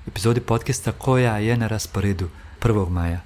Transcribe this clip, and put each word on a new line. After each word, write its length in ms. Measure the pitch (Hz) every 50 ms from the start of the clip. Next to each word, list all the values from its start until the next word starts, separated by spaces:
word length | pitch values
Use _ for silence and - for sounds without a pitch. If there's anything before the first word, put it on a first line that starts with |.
| -
epizodi 320 | - - - 92 113 117 120
podcasta 520 | - - 113 113 - - 127 - - 117
koja 460 | - - - 135 131 127 127 117 107
je 200 | 104 107 113 120
na 100 | 120 113
rasporedu 600 | 107 107 104 - - - 98 95 101 95 87 87 82 - - - - - -
prvog 320 | - 113 107 104 95 87
maja. 300 | 90 87 85 85 85 87 -